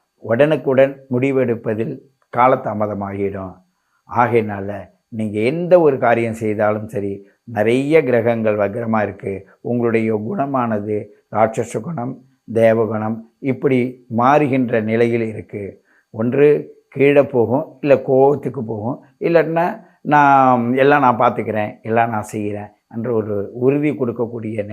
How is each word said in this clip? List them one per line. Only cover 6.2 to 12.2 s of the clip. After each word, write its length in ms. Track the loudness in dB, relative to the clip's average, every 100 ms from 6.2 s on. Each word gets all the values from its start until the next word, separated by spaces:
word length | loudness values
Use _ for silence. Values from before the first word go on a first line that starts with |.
| -2 -4
செய்தாலும் 440 | -4 -2 -2 -2 -6
சரி, 180 | -8 -8 -8 -14 _ -8 -2
நிறைய 380 | 0 0 2 2 2
கிரகங்கள் 500 | 2 2 0 0 0
வக்ரமா 400 | 0 -2 -2 -2 -2
இருக்கு. 260 | -6 -8 -10 -12 _ -6
உங்களுடைய 440 | -2 0 0 0 -2 -4
குணமானது 680 | -4 -4 -2 -2 -2 -4 -6 -6 _ _ 0
ராட்சச 440 | 0 0 -6 -6 -8
குணம், 280 | -8 -8 -10